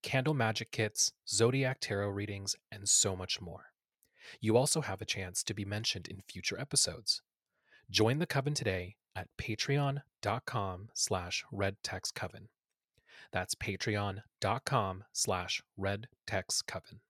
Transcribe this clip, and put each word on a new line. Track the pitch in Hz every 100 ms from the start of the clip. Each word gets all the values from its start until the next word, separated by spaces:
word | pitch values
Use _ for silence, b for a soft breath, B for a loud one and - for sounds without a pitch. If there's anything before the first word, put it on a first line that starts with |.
candle | - 135 131
magic | 147 113 110 113
kits, | - 107 - - _ -
zodiac | 101 117 131 131 127
tarot | - 101 101
readings, | 101 101 101 101 - _
and | 104 98
so | - 101 92
much | 90 -
more. | 87 76 - _ _ _ B B B B
You | 107 110
also | 143 160
have | 139 95
a | 107
chance | - 92 90
to | -
be | 101 98
mentioned | 104 110 101 87
in | 95 -
future | 95 - -
episodes. | 143 139 - 78 - - _ _ _ b b b b
Join | 95 107 143
the | 170
coven | 139 135
today | 147 117 92 90 - _ -
at | 90 -
patreon | - 107 - 139 143 139 - _
dot | 104 113 -
com | 120 98 90 107
slash | - - 95 90 - -
red | 101 98 101
text | - 95 -
coven. | - - - - _ _ _ _ _ B B B
That's | 92 90 -
patreon | - 95 - 104 101 98 - _
dot | 101 113 -
com | 131 98 95 104
slash | - - 92 90 - - -
red | 98 101 117 _ -
text | 98 - - -
coven. | - - -